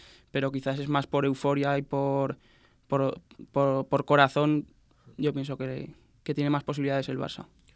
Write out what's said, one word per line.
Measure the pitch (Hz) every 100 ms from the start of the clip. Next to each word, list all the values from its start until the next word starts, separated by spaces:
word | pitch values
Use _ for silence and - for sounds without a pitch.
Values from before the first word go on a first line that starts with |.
| - - _
pero | 139 135
quizás | 135 135 139
es | 139
más | 143 135
por | 143
euforia | 139 131 139 143 139 143
y |
por, | 139 139 139 139 135 - _ _ _ _ -
por, | 139 135 - - - -
por, | 139 139 135 -
por | 139
corazón. | - 147 135 147 147 151 - _ _ _ - -
Yo | 147
pienso | 139 139 131
que, | 131 131 147 - _ _
que | -
tiene | 147 143
más | 147
posibilidades | - 143 139 135 131
el | 131
Barça. | - - - _ -